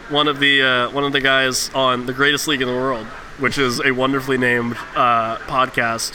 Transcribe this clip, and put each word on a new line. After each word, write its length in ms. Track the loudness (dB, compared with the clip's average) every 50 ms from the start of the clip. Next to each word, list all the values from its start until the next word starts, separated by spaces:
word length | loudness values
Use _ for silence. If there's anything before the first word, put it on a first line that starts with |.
| -8 -2
one 180 | 0 2 2 2
of 120 | 2 2
the, 220 | 2 4 4 4 4
uh, 280 | 4 4 2 0 0
one 140 | -2 -2 -2
of 80 | 0 0
the 80 | 0 2
guys 480 | 2 4 4 2 2 0 -2 -4 -4 -2
on 300 | 0 2 2 2 0 -2
The 80 | -4 -2
Greatest 340 | 0 2 2 2 0 -2 -2
League 120 | -2 -2
in 80 | -2 -2
the 60 | -2
World, 320 | -2 -2 -2 -4 -4 -6 -10 -14 -16 -16 -16 -8 -4
which 200 | -4 -2 0 0
is 220 | 0 0 0 0 0
a 60 | 0 0
wonderfully 460 | 0 0 0 0 0 0 0 0 2
named, 380 | 2 2 2 2 0 -2 -4 -8 -10 -6 -2
uh, 420 | 2 2 4 4 2 0 -2 -4 -6 -8
podcast 640 | -4 -2 0 0 0 0 -2 -2 -2 -2 -4 -6 -8